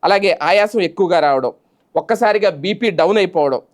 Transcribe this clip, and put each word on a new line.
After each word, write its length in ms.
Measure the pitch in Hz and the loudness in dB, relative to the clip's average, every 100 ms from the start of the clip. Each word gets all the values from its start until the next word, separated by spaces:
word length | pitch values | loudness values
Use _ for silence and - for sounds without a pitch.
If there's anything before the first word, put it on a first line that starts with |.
అలాగే 360 | 170 196 196 151 | 2 2 2 0
ఆయాసం 400 | 151 202 208 226 | 0 0 0 -2
ఎక్కువగా 380 | 175 170 180 175 | -4 -2 0 2
రావడం, 340 | 147 135 127 - _ _ _ 165 | 2 0 -2 -8 _ _ _ -6
ఒక్కసారిగా 540 | 156 220 220 208 196 | -2 0 2 2 0
బీపీ 400 | 156 175 208 233 | -2 -6 -2 -2
డౌన్ 280 | 165 165 214 | 0 0 2
అయిపోవడం 440 | 180 175 143 131 _ | 0 0 -2 -2 _